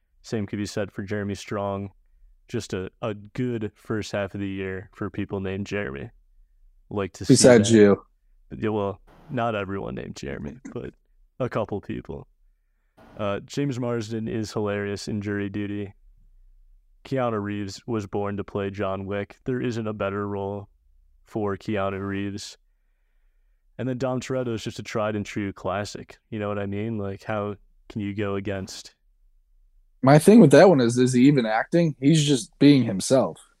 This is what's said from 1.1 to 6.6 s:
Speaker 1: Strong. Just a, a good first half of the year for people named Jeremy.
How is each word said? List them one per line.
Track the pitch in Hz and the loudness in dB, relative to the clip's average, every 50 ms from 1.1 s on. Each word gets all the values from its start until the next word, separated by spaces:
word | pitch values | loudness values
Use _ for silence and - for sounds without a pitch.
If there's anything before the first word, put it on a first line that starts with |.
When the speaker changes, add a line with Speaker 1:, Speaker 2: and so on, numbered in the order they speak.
| 104 104 101 101 98 | -6 -4 -4 -4 -6
Speaker 1:
Strong. | - - - 110 101 101 101 98 98 101 98 - _ _ _ _ _ - _ _ _ _ | -8 -8 -8 -6 -4 -4 -4 -4 -6 -8 -10 -14 _ _ _ _ _ -20 _ _ _ _
Just | _ - 113 - - 110 | _ -8 -8 -6 -6 -6
a, | 95 92 - - _ | -6 -6 -8 -10 _
a | - 113 104 | -8 -8 -8
good | 104 101 104 _ - 127 123 120 113 107 101 - | -10 -14 -12 _ -6 -4 -4 -4 -4 -6 -8 -10
first | _ _ - 113 107 98 - | _ _ -6 -6 -4 -4 -4
half | - 104 101 92 - | -4 -4 -4 -4 -6
of | 101 | -6
the | 101 98 | -6 -6
year | 95 98 95 95 95 95 92 - _ | -6 -6 -6 -8 -8 -10 -12 -16 _
for | - 107 95 | -10 -10 -8
people | - - 101 - 104 98 | -6 -8 -6 -6 -6 -6
named | 95 95 98 98 101 | -4 -6 -6 -6 -6
Jeremy. | - 98 104 101 69 67 69 - 120 - _ _ _ _ _ _ _ _ _ | -6 -6 -6 -6 -6 -8 -10 -12 -14 -16 _ _ _ _ _ _ _ _ _